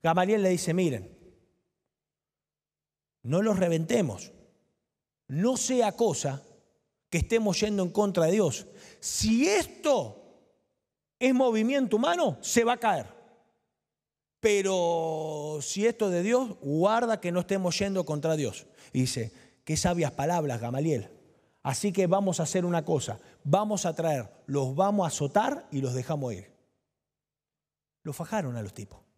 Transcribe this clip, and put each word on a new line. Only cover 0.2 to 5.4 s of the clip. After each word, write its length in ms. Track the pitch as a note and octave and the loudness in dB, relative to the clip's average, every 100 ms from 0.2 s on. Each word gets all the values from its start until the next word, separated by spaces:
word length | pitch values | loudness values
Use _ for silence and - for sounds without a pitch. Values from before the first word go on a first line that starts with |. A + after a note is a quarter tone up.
| F#3 G#3+ | 4 4
le 60 | F#3+ | 4
dice, 240 | F3+ - | 2 0
"Miren, 460 | E3+ F3 A#2+ F#2+ - - _ _ _ _ _ _ _ _ _ _ _ _ _ _ _ _ _ _ _ | 2 2 0 -8 -20 -20 _ _ _ _ _ _ _ _ _ _ _ _ _ _ _ _ _ _ _
no 200 | A#2 E3 | -2 0
los 160 | A3 F#3+ | 2 2
reventemos. 760 | F3+ E3 D#3+ A#3+ D#3+ F#2+ - - _ _ _ _ _ _ _ _ _ | 2 0 0 0 0 -4 -14 -20 _ _ _ _ _ _ _ _ _
No 300 | C#3 | 0